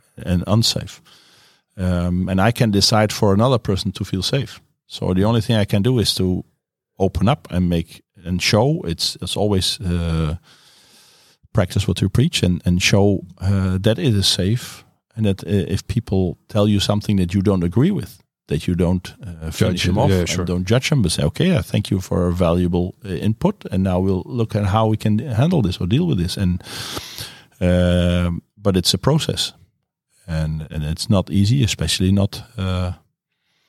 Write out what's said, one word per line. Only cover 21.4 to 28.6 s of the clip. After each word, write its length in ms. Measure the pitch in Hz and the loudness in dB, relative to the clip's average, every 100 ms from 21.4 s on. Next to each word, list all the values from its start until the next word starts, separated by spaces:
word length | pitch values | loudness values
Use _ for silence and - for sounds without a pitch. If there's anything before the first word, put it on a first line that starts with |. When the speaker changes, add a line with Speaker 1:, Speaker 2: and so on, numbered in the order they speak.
| 185 180 | 0 0
Speaker 1:
I 60 | |
thank 300 | - 107 95 | 0 -2 0
you 100 | 95 | -2
for 260 | - 90 87 | -2 -2 0
a 40 | |
valuable, 640 | 87 87 87 87 87 87 - 101 | 2 2 2 2 0 -2 -6 -10
uh, 40 | |
input, 560 | 85 104 110 180 214 - | -4 -2 0 -2 -4 -4
and 120 | 95 | -2
now 160 | 95 90 | 0 0
we'll 240 | 95 95 - | 0 -2 -2
look 300 | 127 110 104 | -4 -2 -2
at 100 | 101 | 0
how 220 | 110 110 | 2 2
we 100 | 107 | 0
can 220 | - 107 | 0 0
handle 420 | 156 110 156 180 | -2 0 2 2
this 160 | 87 - | 0 -2
or 80 | 87 | -2
deal 200 | 123 175 | 0 0
with 100 | 117 | -2
this." 200 | 85 - | -2 -2
And, 260 | 92 90 - - - - - - - - - - | -2 -2 -6 -12 -10 -12 -12 -14 -16 -18 -20 -4
um, 800 | 90 90 90 90 87 87 90 85 - | 0 2 2 2 2 2 0 -4 -10
but 180 | _ | _